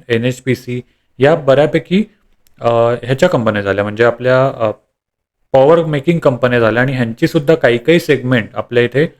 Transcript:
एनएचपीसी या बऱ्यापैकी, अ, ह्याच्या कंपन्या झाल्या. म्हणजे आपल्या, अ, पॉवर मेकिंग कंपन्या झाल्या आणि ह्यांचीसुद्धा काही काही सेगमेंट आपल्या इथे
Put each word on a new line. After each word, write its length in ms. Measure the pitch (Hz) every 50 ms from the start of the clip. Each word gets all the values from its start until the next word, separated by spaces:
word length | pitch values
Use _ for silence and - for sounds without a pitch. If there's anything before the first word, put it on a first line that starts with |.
| - -
एनएचपीसी 720 | 120 117 120 127 127 - - 131 123 - - 127 123 123 - _ _ _ _ _ _ -
या 180 | 123 143 165
बऱ्यापैकी, 680 | 165 143 139 131 143 147 143 - 160 - - 175 202 220 - _ _ _ _ _ _ _ _ _ -
अ, 100 | 123 117 117 117 117 117 120 -
ह्याच्या 260 | - 117 131 127 180 180
कंपन्या 340 | 175 135 110 110 104 104
झाल्या. 220 | 98 98 95 101 101
म्हणजे 200 | 104 104 107 117
आपल्या, 440 | 120 117 - 120 127 127 131 131 135
अ, 220 | - 123 113 107 104 _ _ _ _ _ _ _ _ _ _ _ _ _ _ -
पॉवर 320 | - 135 131 147 170 165 160
मेकिंग 340 | 156 151 143 139 170 170 160
कंपन्या 420 | - 147 127 120 - 123 123 120
झाल्या 220 | 113 110 110 117
आणि 100 | 127 139
ह्यांचीसुद्धा 600 | 135 127 120 113 113 - 165 151 - 165 143 156 160
काही 240 | - - 123 120 120
काही 220 | - 156 170 170
सेगमेंट 480 | - - 143 117 120 123 127 117 98 98 -
आपल्या 280 | 113 - - 120 120
इथे 240 | 120 120 - 139 160 170 _ _